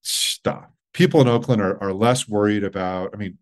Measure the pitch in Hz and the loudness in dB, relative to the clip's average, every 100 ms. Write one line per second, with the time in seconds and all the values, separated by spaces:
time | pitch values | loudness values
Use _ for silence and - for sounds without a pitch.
0 | - - - - - - - _ _ - | -6 -4 -4 -4 -6 -6 -14 _ _ 0
1 | 175 165 123 117 120 113 95 101 98 95 | 4 6 4 4 0 0 0 -2 -4 0
2 | 113 127 - 104 104 104 101 98 92 92 | 0 0 -2 0 2 0 -4 -4 -6 -4
3 | 92 104 98 95 | -8 -8 -12 -12